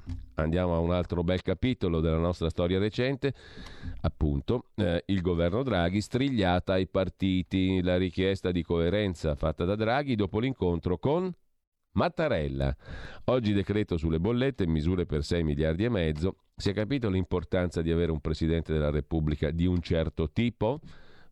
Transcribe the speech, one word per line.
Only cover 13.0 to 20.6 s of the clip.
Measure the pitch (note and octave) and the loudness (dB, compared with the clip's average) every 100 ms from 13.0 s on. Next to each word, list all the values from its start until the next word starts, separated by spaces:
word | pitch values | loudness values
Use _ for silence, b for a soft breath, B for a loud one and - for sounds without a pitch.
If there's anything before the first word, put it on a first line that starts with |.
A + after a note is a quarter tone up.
| B B | B B
Oggi | - B2+ G#2 | 0 2 2
decreto | G2+ F#2+ G#2 G2+ E2+ | 2 2 0 0 0
sulle | D#2+ D#2+ | 0 2
bollette, | F#2+ A#2+ C3 B2 F2 | 2 2 0 0 0
misure | D#2+ D#2 F#2 E2 | 2 2 0 0
per | D2 | -2
sei | D2+ E2+ | 0 0
miliardi | D#2+ D2 D#2 E2 | 2 2 2 2
e | A#2 | 0
mezzo. | G#2 D#2+ D2+ F2+ - _ | 2 0 0 -2 -4 _
Si | - G2+ | -6 -2
è | |
capito | G2 G#2+ C#3 A2+ | -2 -2 -2 0
l'importanza | F#2+ F2+ F#2 E2 F#2 F2 E2+ | 0 0 -2 0 0 0 0
di | E2 | 0
avere | E2 E2+ | 2 0
un | D#2 | -2
presidente | D#2+ D#2 D#2+ E2 D#2 | -4 -2 0 0 0
della | D#2 D2+ | 0 0
Repubblica | D2 - D#2+ D2+ D2+ D2+ | -2 -2 -2 0 0 0
di | E2 F#2 | 2 2
un | F2+ | 0
certo | - E2 D#2+ - D#2+ | 0 0 0 -2 -2
tipo? | - A#2+ - | 0 -2 0